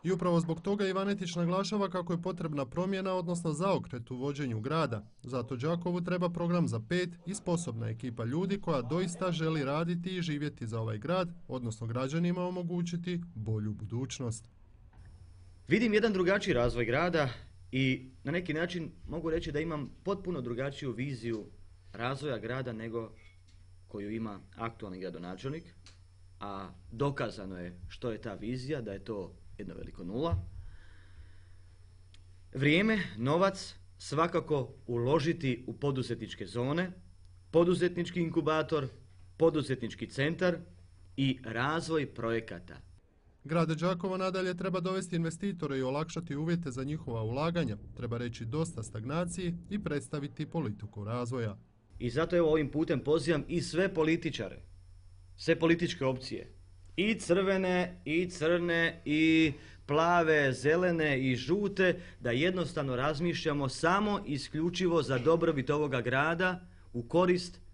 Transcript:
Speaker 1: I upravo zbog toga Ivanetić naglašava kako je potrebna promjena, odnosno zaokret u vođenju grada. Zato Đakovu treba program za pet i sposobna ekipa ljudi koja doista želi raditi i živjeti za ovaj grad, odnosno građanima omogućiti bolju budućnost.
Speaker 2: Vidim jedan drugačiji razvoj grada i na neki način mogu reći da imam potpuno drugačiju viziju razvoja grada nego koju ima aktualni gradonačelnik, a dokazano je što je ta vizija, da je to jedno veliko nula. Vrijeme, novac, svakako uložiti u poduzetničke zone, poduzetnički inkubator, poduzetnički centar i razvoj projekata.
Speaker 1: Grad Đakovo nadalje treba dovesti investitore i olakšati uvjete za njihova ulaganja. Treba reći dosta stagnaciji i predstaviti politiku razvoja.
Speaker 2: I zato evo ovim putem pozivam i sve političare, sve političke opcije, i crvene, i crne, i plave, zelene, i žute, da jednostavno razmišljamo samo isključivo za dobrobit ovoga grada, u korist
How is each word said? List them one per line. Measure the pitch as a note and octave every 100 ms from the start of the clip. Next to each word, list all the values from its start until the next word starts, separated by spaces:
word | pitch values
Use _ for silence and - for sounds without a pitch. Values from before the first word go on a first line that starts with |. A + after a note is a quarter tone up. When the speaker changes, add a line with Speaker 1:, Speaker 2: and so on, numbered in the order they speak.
Speaker 1:
I | E3+
upravo | F3+ F3 E3+
zbog | E3+ E3
toga | G3 G#3 G3
Ivanetić | F#3+ G3 G3+ F3+
naglašava | F3 E3+ F#3 G3+ G#3+ G3
kako | F#3 F3
je | E3+
potrebna | F3+ F3+ E3 D3 B2+
promjena, | E3 F#3 F#3+ F#3+
odnosno | F#3 E3+ F3 E3+
zaokret | D3 G3 D#3+ - B2 A#2
u | B2+
vođenju | C#3 C#3 C#3 A2
grada. | A#2+ D#3+ C#3+ A2 - -
Zato | B2 B2+ A#2 B2+
Đakovu | D3 E3+ E3+ F3
treba | F3 F3+ F3
program | F3 E3+ F3 C#3
za | A2+ A2+
pet | F3 F3+ F3 -
i |
sposobna | G3 - E3+ E3+ A2+ A2
ekipa | A2+ B2+ A#2
ljudi | A2+ D3 F#3 G3
koja | F#3+ C#3+
doista | A#2+ E3 F#3 F3 F#3
želi | D#3+ D#3+ D#3+
raditi | C3+ D3 E3+ F3 F3 F#3
i |
živjeti | E3+ D3 D3 - A#2
za | A2+
ovaj | A2+ G#2+
grad, | G#2+ F#3 F3 F3 -
odnosno | B2+ A#2+ A2 A2+
građanima | A#2+ C3 D#3+ F3 F3
omogućiti | F3+ F3+ F3 F3 F3 F3 F3+ F3 E3+
bolju | A2+ G#2+ A2 G#2+
budućnost. | G#2 G#2 A2+ C3 - B2 - - - - - - - - - - - - - -
Speaker 2:
Vidim | G3+ A#3
jedan | G#3 A3+
drugačiji | F#3+ F3+ G3 G3
razvoj | B2 A#2+ A#2
grada | A2+ C3 F3 E3 C3+ - - - -
i | C3 C3 C3 - -
na | C#3
neki | E3+ F3+
način | D#3 F3 F3+ E3 - -
mogu | D#3 D#3+
reći | D#3+ E3+
da | D3
imam | D#3+ D3+ B2+ -
potpuno | F3+ G3 F3+ E3
drugačiju | A#2+ A#2 C#3 C3+ C#3
viziju | A2+ C#3 B2 A#2 A2 F#2+ - - - -
razvoja | G2 A#2+ C3+ C#3+ A2+
grada | A2 B2+ B2
nego | A2 A2+ A2+ A2 - - - - - - - -
koju | G#2 G#2
ima | A2+ A2+ G2 - -
aktualni | A2+ - G#2 F#2
gradonačelnik, | F#2 E2+ F2 F#2 C3 D#3 - - - - - - - -
a | G2+ G2 F#2 F2+ -
dokazano | A2+ C#3+ C#3 A#2 G#2 F#2+ F#2
je | F2 F2+ -
što | - B2
je | G#2+
ta | A#2
vizija, | F#2+ G#2 B2+ B2+ D3
da | A2
je | G2
to | F2+ G#2 F2 - - -
jedno | F#2+
veliko | - - -
nula. | F2 A2 E3 F2 - - - - - - - - - - - - - - - - - - - - -
Vrijeme, | C3+ C#3+ E3 G#3+ A3 - G#2
novac, | B2 E3 G3 F#3+ - - - -
svakako | - C#3+ F3 F3 - D3 A#2+ - -
uložiti | A#2+ A#2+ D#3 D3+ E3+ C3+ A#2+ B2+
u |
poduzetničke | - C#3+ C3+ A#2+ A2+ G2+ - F#2
zone, | - C3 D#3+ F#3 F3+ - - - - -
poduzetnički | D#3+ F3 F3 F3 F3 E3+ F3+
inkubator, | E3 E3 D3+ D#3 D#3 D#3 C3 - - - - -
poduzetnički | D#3+ D3+ B2+ C3 A2+ - A2+
centar | - C#3+ E3 F#3 E3+ - - - - - -
i | C3+ C3
razvoj | A2+ A2+ C3+ E3 D#3+ D#3+ C#3
projekata. | - A2+ A2+ A2 F2 - C#2+ - - _ _ - -
Speaker 1:
Grad | C#3 E3 D#3+
Đakovo | D#3 E3+ F3+ F#3+ F#3
nadalje | F#3+ F#3 F#3 F3+
treba | F#3 F3+
dovesti | F3 F#3+ F#3+ E3+
investitore | E3 D#3+ G3+ F3 D3+ C3+
i |
olakšati | B2+ C#3+ D#3+ - E3+ C#3+
uvjete | D#3+ E3+ D#3+
za | B2+
njihova | C3+ D3+ C3+ A2+
ulaganja. | A2 B2 D#3+ E3+ C#3 G2+ - -
Treba | A#2+ A#2
reći | A#2+ A#2
dosta | A#2 C#3+ E3 A#2+
stagnaciji | A2 A2 A#2 D#3+ F3 F3 F3 E3+ -
i | G3+
predstaviti | E3+ D3 - D3+ C#3+ - D3+
politiku | E3 B2 G#2 G#2+ -
razvoja. | G2+ A#2+ B2 B2+ A2 F#2+ - _ _ -
Speaker 2:
I | A#2+
zato | B2+ E3 F3
evo | D#3+
ovim | D#3 C#3
putem | C#3+ D#3+ C#3+
pozivam | C3 D#3+ C#3+ D#3 -
i | E3+
sve | - D#3+ F#3+
političare, | D#3 D#3 E3 E3 A#2+ G2 - - - - - - - - -
sve | - E3
političke | E3 E3+ E3+ -
opcije, | C3 B2 - G#2 E2+ - - - - -
i | G#3
crvene, | A3+ - F3+ F#3+ F#3+ F#3 F3+ F3+ -
i | C#3 E3 F3+
crne, | - D#3 F3 F3 E3+ E3 -
i | - D3+ D#3+ D#3+ D#3+ C#3+ - - -
plave, | D3 E3 F3 D#3+ D#3 C#3
zelene, | B2 C3+ E3 F3+ E3 D3+ C3 C3
i | A#2+
žute, | A#2+ F#3+ G3+ G3+ F3+ F3+ - -
da | A#2+
jednostavno | A#2+ F3 F#3 D#3 D#3+ C#3 B2
razmišljamo | C#3+ D3 F3 D#3 D#3+ C#3+ C3+
samo | - E3 F#3+ G#3 G3+ G3+
isključivo | C#3 - D3+ E3+ F3+ F#3 E3
za | A#2+ C3
dobrobit | B2+ E3 E3+ D3 B2+
ovoga | D3 D3 B2+
grada, | A#2 C3 D3+ E3+ F#3 F3+ - - -
u | A#2+
korist | A#2 E3 F3+ F3+ F3+ - -